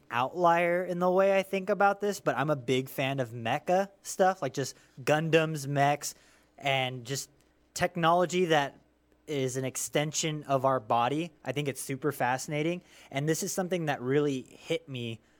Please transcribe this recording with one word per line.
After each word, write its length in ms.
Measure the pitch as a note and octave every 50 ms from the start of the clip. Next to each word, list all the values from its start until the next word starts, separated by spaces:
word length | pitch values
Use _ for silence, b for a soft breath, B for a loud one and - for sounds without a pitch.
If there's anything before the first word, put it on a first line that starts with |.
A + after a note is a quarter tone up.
| _ - A#2
outlier 720 | A#2 B2+ C3+ - F3 F3+ E3+ E3+ E3+ F3 E3+ F3 F3 F#3
in 160 | F3+ F3+ F3
the 100 | F3+ F3+
way 260 | F3+ F#3 G3 G3 G3
I 60 | F#3+ F#3
think 280 | - - G3 F#3 F#3
about 300 | G#3 F3+ G3+ G3+ G3+ G3
this, 200 | - G#3 G3 -
but 160 | - D3+ C3+ A2+
I'm 120 | C#3 D#3
a 60 | D3+
big 320 | C#3+ A#2+ C3+ C3 B2+ C3 C3
fan 300 | - - C#3 C3 C#3 C3+
of 120 | C3 A2+
mecha 580 | A#2 B2 A2+ A2+ B2 D3+ - - F3+ F#3 G3 F#3+ _ _ -
stuff, 400 | - - - G3 F#3 F#3+ - -
like, 120 | C3 -
just 220 | C#3+ C3+ - - b b b b b C3
Gundams, 640 | - C#3+ D3+ D#3+ E3 D3 E3 D#3+ D#3 D#3+ D3+ C3+
mechs, 480 | C#3 C#3+ C#3+ C#3 C#3+ D3 D3 - - - b b b b b b b b
and 480 | b - C#3 C3+ C3+ C3 B2+ B2+ B2+ A#2
just 260 | A#2 C#3 C3+ - - _ _ _ _ _ _ _ _ -
technology 720 | - F3+ F3+ - F3 E3 D#3+ E3+ F3 F3+ E3 D#3 F3+ F#3
that 320 | E3 D#3+ D3+ C#3 C3+ - - _ _ _ _ _ _ _ _ _
is 300 | - D#3 C#3 C3 C3 A#2+
an 80 | C3 C3
extension 800 | C3 B2+ - - - - D3+ D3 D#3 D3 - - D#3+ D3+ D3+ C#3+
of 180 | - C#3 C3+ B2+
our 140 | C3+ C3+ C3
body. 540 | A2+ G#2+ A#2+ A#2 A#2+ B2 C#3 D3+ E3+ E3+ - _ -
I 60 | B2+
think 160 | C3 C#3 D3
it's 140 | C#3+ B2 -
super 320 | - - C#3 C3 - D3+ C3
fascinating. 720 | - C3+ B2 B2+ C3 - - D3+ D3 D3+ E3 F3 F3+ B B B B B B
And 180 | - C#3 C#3+ D#3
this 140 | D#3+ - -
is 100 | F#3 -
something 340 | - F#3+ F3 F#3 F3+ E3
that 140 | D3+ C#3 G#2+
really 460 | A#2+ B2 C3+ D3 D3 D3 C#3 C3 A#2+ -
hit 400 | - - - - D#3+ E3 - -
me 320 | C3+ B2+ A#2 A#2 A2+ A2 b b b b